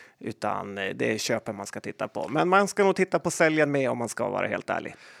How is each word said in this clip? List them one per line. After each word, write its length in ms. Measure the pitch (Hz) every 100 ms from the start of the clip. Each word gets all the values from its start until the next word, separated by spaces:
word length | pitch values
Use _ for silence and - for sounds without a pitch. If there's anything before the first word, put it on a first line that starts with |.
| - _
utan, 600 | - 104 104 98 95 98
eh, 160 | 98
det 200 | - 120
är 40 | 110
köpen 380 | - 113 - 101
man 100 | 101
ska 140 | -
titta 280 | 107 - -
på. 200 | - -
Men 200 | 143 170
man 200 | 190 202
ska 160 | -
nog 120 | 196 185
titta 220 | 185 180
på 120 | 175
säljen 420 | - 160 156 151
med 180 | 143 131
om 80 | 120
man 100 | 117
ska 200 | - 110
vara 180 | 98 98
helt 240 | - -
ärlig. 240 | 87 80 - - -